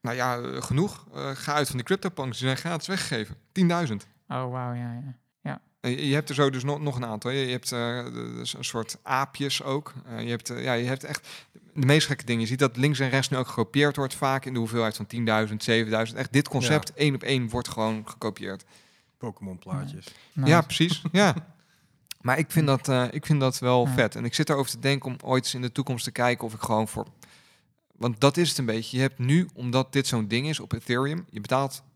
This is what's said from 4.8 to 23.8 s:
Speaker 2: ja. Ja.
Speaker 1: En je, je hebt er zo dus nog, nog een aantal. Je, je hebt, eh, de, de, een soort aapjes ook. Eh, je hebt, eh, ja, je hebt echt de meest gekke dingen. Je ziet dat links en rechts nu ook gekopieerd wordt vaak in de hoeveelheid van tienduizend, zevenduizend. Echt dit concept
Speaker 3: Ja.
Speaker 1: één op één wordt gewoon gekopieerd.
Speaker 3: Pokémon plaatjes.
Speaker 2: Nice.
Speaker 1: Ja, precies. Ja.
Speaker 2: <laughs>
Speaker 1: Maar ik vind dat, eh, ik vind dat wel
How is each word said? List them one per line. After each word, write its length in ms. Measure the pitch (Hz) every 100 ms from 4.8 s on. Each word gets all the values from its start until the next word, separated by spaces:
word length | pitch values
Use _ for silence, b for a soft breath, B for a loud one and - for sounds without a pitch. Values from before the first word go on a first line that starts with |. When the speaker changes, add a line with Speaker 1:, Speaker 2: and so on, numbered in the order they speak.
| 120
Speaker 2:
ja. 220 | 117 135 123 _ _
Ja. 180 | 147 139 _ _
Speaker 1:
En 100 | 123
je, 180 | 127 147
je 60 |
hebt 140 | 139 147
er 60 |
zo 160 | 135 139
dus 140 | 131
nog, 160 | 127 147
nog 160 | 151 123
een 80 |
aantal. 260 | 120 107 120
Je, 160 | 135 131
je 40 |
hebt, 200 | 123 -
eh, 320 | 123 117 120
de, 60 | 120
de, 400 | 120 117 117 120 -
een 60 |
soort 340 | 131 117 110 -
aapjes 600 | - 131 135 - 139 -
ook. 320 | 139 135 151 131 127
Eh, 140 | 113
je 80 | 117
hebt, 200 | 117 -
eh, 140 | 120
ja, 80 | 127
je 140 | 120 123
hebt 180 | 131
echt 240 | 139 147 B B B - _
de 120 | - 131
meest 200 | 151 151
gekke 180 | 139
dingen. 160 | - 117
Je 60 | 113
ziet 120 | 127
dat 180 | 139 120
links 220 | 139 139
en 100 | 135
rechts 200 | 135 135
nu 80 | 135
ook 100 | 127
gekopieerd 500 | - 113 139 147 139
wordt 180 | 135
vaak 300 | - 135 135
in 80 | 127
de 60 | 127
hoeveelheid 380 | 113 120 113 107
van 100 | 104
tienduizend, 560 | 117 113 107 107 107
zevenduizend. 560 | - 113 110 110 113 113
Echt 140 | 131
dit 160 | 135 143
concept 400 | 139 127 151 -
Speaker 3:
Ja. 60 |
Speaker 1:
één 200 | - 147
op 80 | 135
één 260 | - 135 117
wordt 200 | 120 120
gewoon 400 | - 110 110 107
gekopieerd. 560 | - 110 101 98 95 - b b b b _
Speaker 3:
Pokémon 400 | 226 196 196 180
plaatjes. 480 | 185 185 139 143 - B B
Speaker 2:
Nice. 160 | - 139
Speaker 1:
Ja, 100 | 170
precies. 420 | 160 - 165 165 165
Ja. 220 | 180 202
Speaker 2:
<laughs> 220 | 107 - - b b b b _ -
Speaker 1:
Maar 180 | 123 131
ik 120 | 151
vind 160 | 160 151
dat, 220 | 131 -
eh, 160 | 127 123
ik 160 | 147 -
vind 140 | 151
dat 180 | 131 123
wel 280 | 123 123